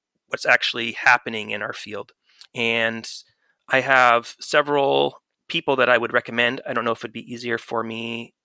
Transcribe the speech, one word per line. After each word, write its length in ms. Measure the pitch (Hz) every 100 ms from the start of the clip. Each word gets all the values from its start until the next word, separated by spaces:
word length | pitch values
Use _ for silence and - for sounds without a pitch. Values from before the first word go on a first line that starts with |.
| _ _ _
what's 180 | - -
actually 460 | 123 - 120 117
happening 580 | 107 131 123 120 113 107
in 120 | 104
our 120 | 107
field. 380 | - - 104 101 _ _ _ -
And 540 | 127 117 117 113 113 107 - - _ _ _ -
I 120 | 131
have 540 | 127 135 123 120 117 -
several 800 | - 151 147 143 139 139 143 - _ _ -
people 300 | 165 151 131
that 140 | 123
I 80 | 120
would 160 | 117
recommend. 480 | 120 - 117 120 131 -
I 60 |
don't 140 | 120 117
know 60 |
if 80 | 113
it'd 120 | 117
be 180 | 117 -
easier 280 | 117 120 117
for 240 | - 117
me 500 | 113 113 117 117 120 _